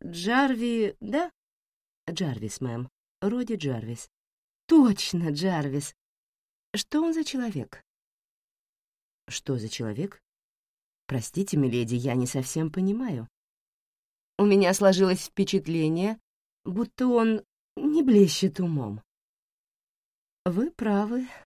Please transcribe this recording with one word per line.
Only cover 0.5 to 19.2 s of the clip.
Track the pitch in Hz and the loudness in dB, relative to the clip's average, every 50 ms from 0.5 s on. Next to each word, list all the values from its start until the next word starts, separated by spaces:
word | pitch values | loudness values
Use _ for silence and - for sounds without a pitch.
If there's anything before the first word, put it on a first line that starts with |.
| 254 220 240 240 233 226 208 - - _ | 0 0 -2 -2 0 0 -2 -2 -4 _
да?» | 226 208 233 311 359 339 - _ _ _ _ _ _ _ _ _ _ _ _ _ _ 165 | -8 -4 -2 -2 -4 -4 -8 _ _ _ _ _ _ _ _ _ _ _ _ _ _ -8
«Джарвис, | 165 156 185 147 117 104 110 104 - - | -6 -4 -4 -4 -4 -6 -8 -10 -8 -8
мэм. | 131 123 117 120 127 - _ _ _ _ _ _ | -8 -8 -6 -8 -10 -12 _ _ _ _ _ _
Роди | 190 202 240 247 247 240 220 | -4 -2 -2 -2 -4 -4 -6
Джарвис». | 170 151 139 123 113 107 113 120 - - - _ _ _ _ _ _ _ _ _ _ _ | -4 -4 -4 -4 -4 -6 -10 -12 -12 -14 -20 _ _ _ _ _ _ _ _ _ _ _
«Точно, | - 330 311 262 226 196 - - - - 170 170 160 | 6 8 8 8 8 4 2 -2 -4 -2 -2 -2 -2
Джарвис. | 147 147 180 190 175 156 143 139 135 143 143 - - _ _ _ _ _ _ _ _ _ _ _ _ _ _ _ - | -2 -2 -2 0 0 0 -2 -2 -2 -4 -6 -8 -12 _ _ _ _ _ _ _ _ _ _ _ _ _ _ _ -8
Что | 208 - - - 302 330 | -8 -4 -2 -2 0 0
он | 330 320 | 0 -2
за | 320 | -2
человек?» | 294 - 277 254 240 226 185 135 - - - - _ _ _ _ _ _ _ _ _ _ _ _ _ _ _ _ _ _ _ _ _ _ _ _ _ _ _ _ _ - | -4 -4 -4 -4 -4 -4 -6 -6 -8 -10 -14 -20 _ _ _ _ _ _ _ _ _ _ _ _ _ _ _ _ _ _ _ _ _ _ _ _ _ _ _ _ _ -14
«Что | - - - - 135 | -14 -8 -6 -6 -4
за | 117 107 110 | -4 -6 -8
человек? | - - 117 107 104 123 190 196 - - _ _ _ _ _ _ _ _ _ _ _ _ _ _ _ _ _ | -8 -8 -8 -6 -6 -6 -8 -8 -10 -16 _ _ _ _ _ _ _ _ _ _ _ _ _ _ _ _ _
Простите, | - 131 131 - - - 175 196 - - | -6 -6 -6 -6 -4 -4 -4 -4 0 0
миледи, | 147 135 123 120 120 117 110 123 | 2 2 2 0 0 -2 -2 -2
я | 120 123 135 120 | -2 -2 -2 -2
не | 127 127 | -2 -2
совсем | 123 - 135 127 - - 156 160 156 | -2 -2 -4 -4 -4 -4 -4 -4 -4
понимаю». | 156 185 185 190 208 240 262 226 147 113 113 - _ _ _ _ _ _ _ _ _ _ _ _ _ _ _ _ _ _ _ _ _ - | -2 -2 -2 -2 -2 -2 -4 -6 -6 -8 -8 -12 _ _ _ _ _ _ _ _ _ _ _ _ _ _ _ _ _ _ _ _ _ 2
«У | 202 | 4
меня | 208 196 202 196 175 190 | 6 6 6 6 4 4
сложилось | - 202 190 185 185 190 185 185 - - | 6 6 6 6 6 4 2 2 0 -4
впечатление, | - _ - 196 - 196 190 - 160 165 160 156 156 160 170 190 214 220 220 _ _ _ _ _ _ _ _ - | -6 _ -2 -2 0 0 -2 -2 -2 -2 0 0 0 0 0 -2 -2 -4 -6 _ _ _ _ _ _ _ _ -10
будто | 185 180 214 240 - _ - 254 | -6 -4 -4 -4 -4 _ -2 0
он | 254 240 233 226 226 220 208 - _ _ _ _ _ _ | 2 4 4 4 2 0 -2 -4 _ _ _ _ _ _
не | - - 302 302 330 | -4 -2 0 2 2
блещет | 277 262 214 202 196 156 - - 190 190 - - | 4 6 8 8 8 6 4 2 -2 -2 -2 -2
умом». | 180 170 160 139 117 104 104 110 - _ _ _ | -2 -2 -2 -4 -4 -6 -8 -12 -14 _ _ _